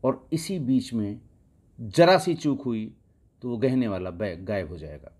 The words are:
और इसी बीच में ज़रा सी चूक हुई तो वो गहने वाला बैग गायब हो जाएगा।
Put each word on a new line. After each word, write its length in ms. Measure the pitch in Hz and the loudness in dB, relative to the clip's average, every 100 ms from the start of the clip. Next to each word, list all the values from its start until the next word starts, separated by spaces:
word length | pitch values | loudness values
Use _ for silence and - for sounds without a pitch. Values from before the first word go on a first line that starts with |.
और 240 | 135 131 - | 0 -2 -4
इसी 260 | 160 - 185 | -4 -2 -4
बीच 340 | 123 131 123 | 2 2 2
में 280 | 117 101 110 - _ _ _ _ - | -4 -4 -6 -16 _ _ _ _ -14
ज़रा 360 | 113 156 170 185 | -2 6 8 8
सी 160 | 180 | 4
चूक 280 | 160 151 135 | -2 0 -2
हुई 340 | 127 110 110 - _ _ _ _ | -2 -4 -6 -12 _ _ _ _
तो 80 | 127 | -8
वो 80 | 120 | 0
गहने 300 | 131 127 120 | 2 2 0
वाला 240 | 92 92 | -2 -6
बैग 340 | 87 101 85 92 | -6 -6 -6 -4
गायब 240 | 104 82 | -4 -4
हो 80 | 87 | -10
जाएगा। 340 | 76 73 - _ | -12 -14 -18 _